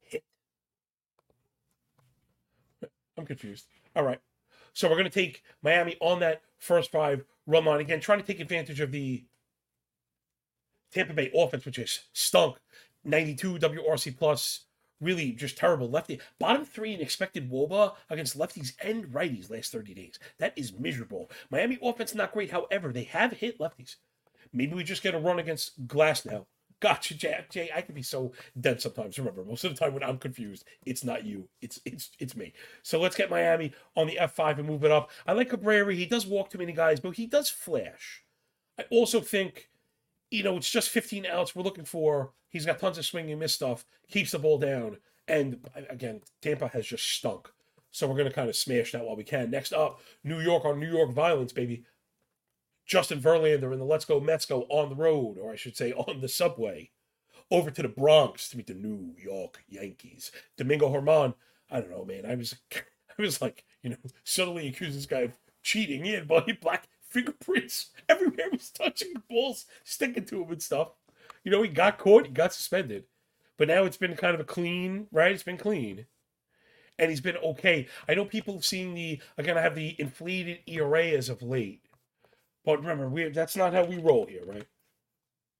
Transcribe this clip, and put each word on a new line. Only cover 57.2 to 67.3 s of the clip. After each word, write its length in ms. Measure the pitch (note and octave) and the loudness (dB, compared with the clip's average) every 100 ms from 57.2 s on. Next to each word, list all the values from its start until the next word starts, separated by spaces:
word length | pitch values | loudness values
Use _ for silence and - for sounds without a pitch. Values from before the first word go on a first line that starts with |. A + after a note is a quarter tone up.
| _ - - | _ -14 2
over 200 | F3+ D#3 | 2 2
to 120 | C3 | -4
the 60 | D3 | -6
Bronx 600 | - D3 D#3 B2+ - - | 2 8 8 8 -2 -12
to 80 | A#2+ | -10
meet 100 | - | -10
the 60 | |
New 420 | F#2 G#2+ G2+ F2 F2 | -8 -6 -6 -10 -12
York 400 | F#2+ G2 F2+ - - | -8 -8 -8 -14 -18
Yankees. 640 | G2+ G2 - - B2+ - - - - | -12 -12 -14 -20 -18 -16 -18 -18 -6
Domingo 320 | C3 D3 C#3+ | 0 2 2
Germán, 460 | C#3 D3 D#3 C3 - _ _ - | 2 4 6 4 -2 _ _ -8
I 100 | B2 | -6
don't 100 | F#2 | -6
know, 160 | F#2 F#2+ | -10 -10
man. 180 | G2 | -10
I 100 | G#2+ | -6
was, 220 | B2 A#2 - | -6 -6 -12
<laughs> 100 | - | -10
I 460 | - - _ _ - | -10 -12 _ _ -4
was 220 | G3+ C3 | -2 -2
like, 240 | B2 - _ _ | -6 -8 _ _
you 80 | B2 | -10
know, 60 | - C3 - | -10 -14 -14
suddenly 420 | - - F#3 F3 C#3+ | -4 -2 -2 -2 -6
accused 300 | B2+ E3+ C#3 | -6 -8 -8
this 80 | |
guy 160 | C#3 C3 | -4 -2
of 180 | A#2+ - _ _ | -2 -6 _ _
cheating. 400 | - G#3+ F#3 C3+ F#3+ | -2 0 0 -2 -4
He 80 | |
had 120 | G3+ D3+ | -4 4
bloody 260 | D#3+ E3 | 4 4
black 360 | - D#3+ F3+ - _ | -2 -2 -2 -6 _
fingerprints 880 | - B3 A#3+ | -4 -2 -2